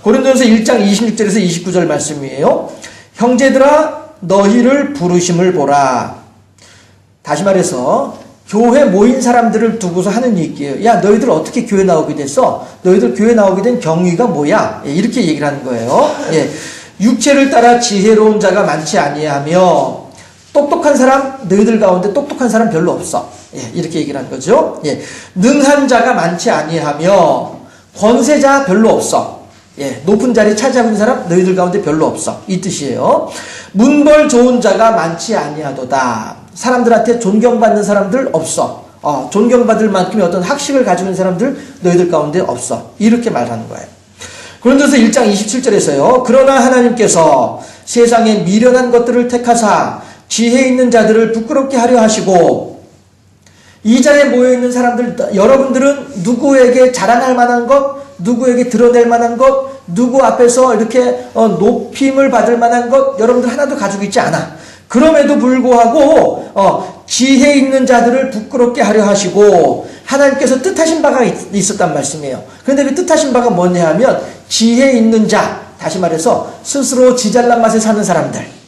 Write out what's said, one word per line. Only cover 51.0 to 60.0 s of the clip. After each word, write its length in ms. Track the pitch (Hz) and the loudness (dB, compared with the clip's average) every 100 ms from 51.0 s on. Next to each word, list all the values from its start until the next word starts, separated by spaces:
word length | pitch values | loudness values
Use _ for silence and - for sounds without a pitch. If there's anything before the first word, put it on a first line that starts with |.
| 214 220 226 | 4 2 2
부끄럽게 440 | 226 - 277 269 254 | -2 -2 -4 -2 -2
하려 240 | 247 247 | 2 2
하시고." 840 | 214 - 185 180 151 - - - - _ _ _ _ _ _ _ _ _ | 2 0 0 2 2 0 -8 -18 -20 _ _ _ _ _ _ _ _ _
이 180 | 214 262 | 0 2
자리에 240 | 302 285 277 | 4 4 4
모여있는 460 | 247 247 247 247 | 2 2 2 0
사람들, 640 | 247 240 240 247 - - 196 | 0 -2 -2 -4 -4 -4 2
여러분들은 720 | 220 269 262 254 277 277 - 202 | 4 4 2 0 0 0 -8 -6
누구에게 680 | 175 240 277 269 247 254 254 | -4 0 2 4 4 4 2
자랑할 440 | - 196 247 262 247 | 2 0 0 0 0
만한 320 | 240 240 233 | 2 0 2
것, 300 | 277 277 269 - - | 0 0 -8 -18 -8
누구에게 500 | 180 240 254 247 240 | -4 0 0 0 0
드러낼 380 | 214 240 240 233 | 2 4 4 2
만한 300 | 233 233 233 | 2 0 2
것, 340 | 269 269 - - - | 2 2 -6 -14 -8
누구 360 | 175 | -2